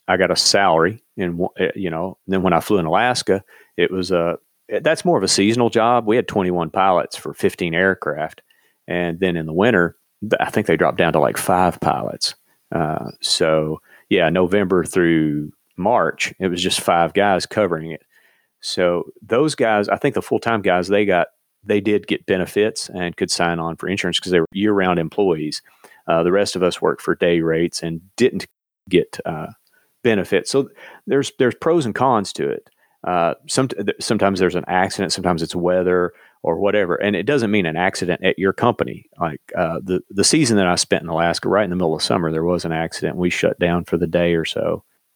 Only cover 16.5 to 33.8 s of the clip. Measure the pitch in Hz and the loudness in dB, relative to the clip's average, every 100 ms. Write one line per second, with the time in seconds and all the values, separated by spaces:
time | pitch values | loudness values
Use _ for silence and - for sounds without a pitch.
16.5 | 87 90 - - 85 82 98 101 90 - | -2 -2 -2 0 2 2 2 2 0 -2
17.5 | 107 95 82 80 78 _ _ _ _ _ | -2 -2 -2 -6 -12 _ _ _ _ _
18.5 | _ - - 87 87 - - - 117 151 | _ -10 0 0 0 -4 -14 -2 0 0
19.5 | - 113 104 98 98 143 107 - 113 117 | 0 0 2 0 0 0 -2 -2 -2 0
20.5 | 110 95 90 87 101 101 90 80 _ _ | 0 2 0 2 0 2 2 0 _ _
21.5 | _ 104 104 104 101 - - - 95 85 | _ -2 0 2 0 -2 -6 -2 -2 0
22.5 | 101 110 - - 90 87 - 92 - 85 | 0 0 -2 -10 -6 -6 -4 -4 0 0
23.5 | 85 82 80 - 98 90 - 92 90 80 | 0 -4 -6 -6 -4 -2 -4 2 2 2
24.5 | 95 107 101 92 87 80 - 98 78 76 | 0 2 2 2 0 -2 0 0 0 -4
25.5 | - _ _ - - - 82 85 95 98 | -8 _ _ -20 -14 -2 2 2 2 0
26.5 | 90 87 - 85 - - 82 87 85 82 | 0 -2 0 -2 -2 -4 0 2 2 0
27.5 | 80 87 - 82 82 92 - 123 190 - | 0 -2 -4 -8 -8 -10 0 0 0 -12
28.5 | _ _ _ - 87 - - 85 78 82 | _ _ _ 0 0 0 -8 -8 -8 -10
29.5 | - _ _ _ _ 120 104 87 98 - | -16 _ _ _ _ 0 0 0 -2 0
30.5 | 135 131 - - - - 139 135 - 123 | -2 -2 -10 -20 -16 -2 0 0 0 0
31.5 | - 165 170 120 - 131 113 95 - 69 | 0 0 0 0 0 2 2 -2 -6 -4
32.5 | 50 _ _ _ _ - 87 82 - - | -6 _ _ _ _ -2 0 0 -2 -4
33.5 | - 131 131 | -2 -2 -2